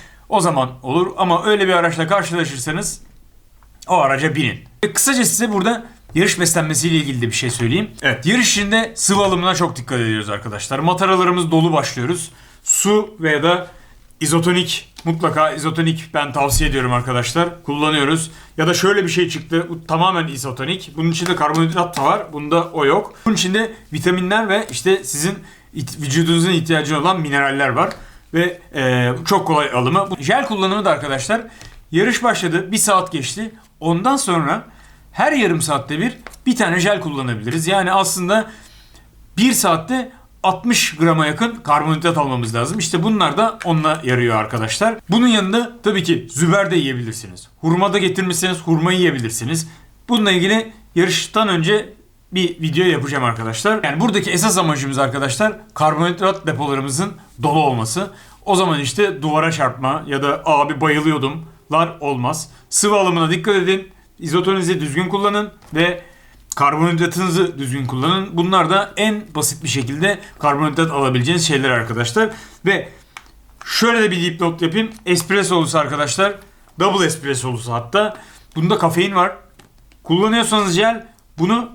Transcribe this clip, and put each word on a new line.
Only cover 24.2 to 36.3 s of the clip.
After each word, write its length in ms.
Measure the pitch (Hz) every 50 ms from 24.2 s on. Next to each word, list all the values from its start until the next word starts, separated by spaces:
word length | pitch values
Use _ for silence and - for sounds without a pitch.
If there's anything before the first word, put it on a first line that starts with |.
| 180 180 208 220 226 196
ve 180 | 196 214 220 -
işte 340 | 123 - - 185 190 196 -
sizin 340 | - - 143 156 190 202 175 - - - - - _ -
it-, 260 | 160 123 - - -
vücudunuzun 500 | 147 135 131 165 165 165 170 170 165 185
ihtiyacı 500 | 180 165 160 160 165 151 143 143 156 147
olan 200 | 147 180 190 175
mineraller 480 | 156 143 143 143 139 135 139 139 139 131
var. 220 | 123 143 185 220 - - - - - - - _ -
Ve, 260 | 165 175 180 175 - - - -
e, 380 | 143 131 127 127 123 123 123 127 147 165
çok 220 | - 196 185 -
kolay 240 | 160 160 147 147 135 120
alımı. 380 | 123 127 - 170 196 196 190
Bu 120 | 185 156 135
jel 240 | 147 220 269 277
kullanımı 380 | 220 220 190 190 185 196 214 190
da 60 | 190
arkadaşlar, 520 | 151 - 151 143 135 131 - - 214 226 226 - - - - - - - - - 160
yarış 300 | 170 208 247 233 - 240
başladı, 500 | 240 202 - 185 165 160 180 190 185 214
bir 40 |
saat 360 | 214 - 214 196 185 180 - 165
geçti. 420 | 147 127 - - 202 226 220 - - - _ _ -
Ondan 360 | 151 165 170 175 202 254 277
sonra 480 | 262 - 202 175 165 151 139 175 226 - - - - - - - - - - -
her 200 | - 220 302 311
yarım 300 | 269 214 180 170 160 -
saatte 360 | 156 147 135 - - 147 156
bir, 140 | 208 247 - - - -